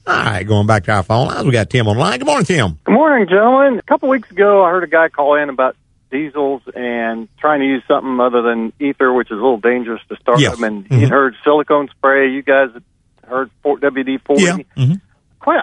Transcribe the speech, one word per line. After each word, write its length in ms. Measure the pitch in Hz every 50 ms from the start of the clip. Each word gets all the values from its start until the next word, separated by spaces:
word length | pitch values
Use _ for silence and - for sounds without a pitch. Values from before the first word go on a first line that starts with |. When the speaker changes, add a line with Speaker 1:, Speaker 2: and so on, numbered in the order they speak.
| _
Speaker 1:
All 180 | - 359 - -
right, 180 | - 113 90 95
going 200 | 104 107 104 104
back 180 | 104 - 90 85
to 80 | - 107
our 100 | 101 90
phone 260 | - 110 117 131 -
lines, 180 | - - 339
we 60 | 147 123
got 180 | 113 101 -
Tim 160 | - 127 113 104
on 80 | 104
the 40 | 117 151
line. 160 | 185 220 254
Good 80 | 269
morning, 180 | 302 294 277 185
Tim. 340 | - 185 - 117 92 78 - _
Speaker 2:
Good 80 | - 190
morning, 340 | 240 302 311 294 247 208 165
gentlemen. 500 | 180 196 214 240 254 262 277 277 254 190
A 40 | -
couple 260 | - 285 311 - 269
weeks 200 | 262 262 214 -
ago, 320 | 185 175 202 208 208 196 190
I 60 | 170
heard 140 | 175 185 175
a 40 | 156
guy 200 | 156 160 165 160
call 280 | - - 143 139 147
in 120 | 147 147 143
about 280 | 131 123 131 131 - - _ _ _ _ _ _
diesels 520 | - 135 156 147 131 147 143 139 139 131 - - -
and 540 | - 123 123 120 117 117 113 113 113 113 104 _ _
trying 220 | - 151 151 143
to 60 | 135
use 160 | 135 135 127 - _
something 300 | 147 135 113 135 131 123
other 220 | 123 127 120 120 117
than 300 | 120 117 117 113 113 - _
ether, 320 | 147 139 139 - 135 127 127
which 160 | 127 117 -
is 40 | 113
a 40 |
little 240 | 101 110 131 127 107
dangerous 400 | 98 117 123 123 120 113 117 104 - _
to 80 | 107
start 240 | - _ - 120 123
Speaker 1:
Yes. 160 | - - 123
Speaker 2:
them. 80 | 117 117
And 200 | 107 107 208 196
Speaker 1:
Mm-hmm. 140 | - 135 123
Speaker 2:
he 80 | 113
heard 300 | 127 123 139 139 131 110 - -
silicone 440 | 147 147 151 147 - 151 147 147 135
spray. 420 | - _ - 135 135 139 139 135 127
You 100 | 139 135
guys 280 | - 135 135 135 131 -
had 80 | - - _ _ _ _ _ _ _ _ -
heard 220 | 123 131 135 - _ _ _
Fort 200 | 147 147 - 139
W 220 | 143 131 135 131
D 120 | 127 135
forty. 260 | 131 - - 147 143 190
Speaker 1:
Yeah. 120 | 175 175 185 - - _
Mm-hmm. 200 | 143 131 127 170 196 - _ _ _ _ _ _ _
Speaker 2:
Quite, 220 | - - 330 311